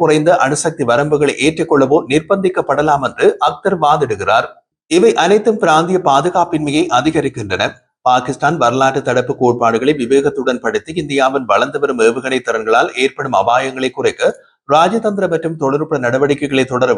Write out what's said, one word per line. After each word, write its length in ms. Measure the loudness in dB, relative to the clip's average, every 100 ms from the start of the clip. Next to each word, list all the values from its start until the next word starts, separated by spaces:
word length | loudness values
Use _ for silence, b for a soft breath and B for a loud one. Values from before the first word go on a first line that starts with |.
குறைந்த 320 | 2 2 2 2 2
அணுசக்தி 400 | 0 -4 -2 0
வரம்புகளை 440 | 2 2 2 0 0 -2
ஏற்றுக்கொள்ளவோ 520 | 0 0 2 2 2 2
நிர்பந்திக்கப்படலாம் 920 | -2 0 -2 -2 -2 -2 0 0 0 -2
என்று 180 | 0 0 2 -2
அக்தர் 280 | -2 -4 0 0
வாதிடுகிறார். 600 | 0 0 -4 0 0 0 -8 _ _ -2 2
இவை 140 | 4 4
அனைத்தும் 360 | 2 2 2 0
பிராந்திய 380 | 2 2 2 0 2
பாதுகாப்பின்மையை 760 | 2 2 0 0 -2 -2 -2 0 0
அதிகரிக்கின்றன. 680 | 0 0 -2 -4 -6 -4 -4 -6 _ _ 0
பாகிஸ்தான் 500 | 0 0 -2 -2 2
வரலாற்று 380 | 0 2 0 0 -2
தடுப்பு 240 | -2 -2 0
கோட்பாடுகளை 520 | 0 2 0 0 0 0
விவேகத்துடன் 600 | 2 2 2 -2 -4 -2
படித்து, 260 | -2 -4 -6 -8
இந்தியாவின் 440 | -4 0 0 0 0
வளர்ந்து 280 | 0 0 -2
வரும் 180 | -4 2 2
ஏவுகணை 320 | 2 -2 -4 -2
திறன்களால் 440 | -4 0 0 0 -2
ஏற்படும் 340 | -4 -2 -4 -2
அபாயங்களை 500 | 2 0 0 -4 -6 -2
குறைக்க 340 | -2 0 -2 -2 b b 0
ராஜதந்திர 520 | 2 2 0 -2 -2 -2
மற்றும் 260 | -2 -4 -4
தொழில்நுட்ப 360 | -2 -2 -2 -2 0
நடவடிக்கைகளை 580 | 0 0 0 -2 -2 0
தொடர 180 | 0 0